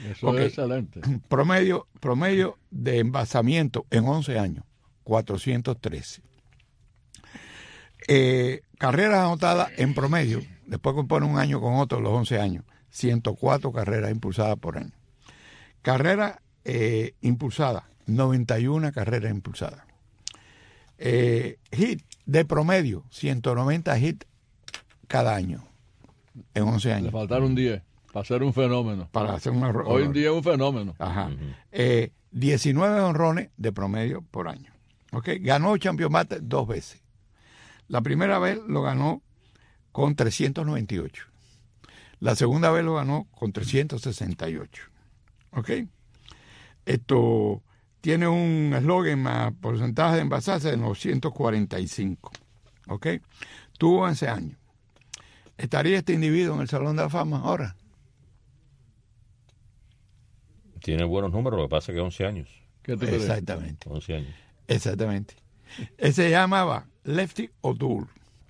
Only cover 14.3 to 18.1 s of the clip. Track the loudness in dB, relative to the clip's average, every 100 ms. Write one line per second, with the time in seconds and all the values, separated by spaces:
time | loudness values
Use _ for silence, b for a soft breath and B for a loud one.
14.3 | 0 0 0 -4 -8 -10 -16 _ _ B
15.3 | B B B B B 0 2 4 2 0
16.3 | -4 _ _ -6 0 0 0 -2 -2 0
17.3 | 0 -2 -2 -2 -2 -8 _ -2